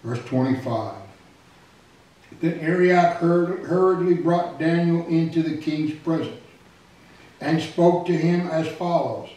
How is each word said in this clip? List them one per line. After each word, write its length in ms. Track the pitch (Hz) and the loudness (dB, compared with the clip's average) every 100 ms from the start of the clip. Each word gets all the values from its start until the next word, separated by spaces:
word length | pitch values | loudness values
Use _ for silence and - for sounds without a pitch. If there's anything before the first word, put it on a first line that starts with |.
Verse 200 | 117 120 - | -8 -8 -2
twenty-five. 680 | 127 131 123 127 113 107 - - - - - _ - - _ _ _ _ _ - - | 0 0 0 -2 -4 -6 -10 -18 -20 -20 -20 _ -20 -20 _ _ _ _ _ -20 -4
Then 180 | 160 - | -4 -2
Arioch 580 | 160 180 180 180 170 - | -2 2 4 6 4 2
hur-, 480 | 170 175 170 185 - | 2 2 2 -4 -2
hurriedly 500 | 165 190 175 180 165 | 2 2 2 2 2
brought 440 | 151 175 170 - | 2 0 -2 -2
Daniel 460 | 160 170 170 170 170 | 0 2 2 0 2
into 340 | 165 160 165 | 0 2 0
the 160 | 160 - | -2 -4
king's 360 | - 151 151 | -4 -2 -4
presence 480 | - 165 156 - - - - - - - - - - - - | -4 -4 -2 -4 -10 -20 -20 -20 -20 -20 -20 -20 -20 -20 -10
and 220 | 139 160 | -2 -2
spoke 440 | - - 175 175 - | -2 2 4 4 0
to 120 | 165 | 0
him 300 | 165 175 175 | 2 0 0
as 180 | 160 160 | -2 -4
follows. 640 | - 175 170 123 110 - | -6 -2 -2 -2 -6 -12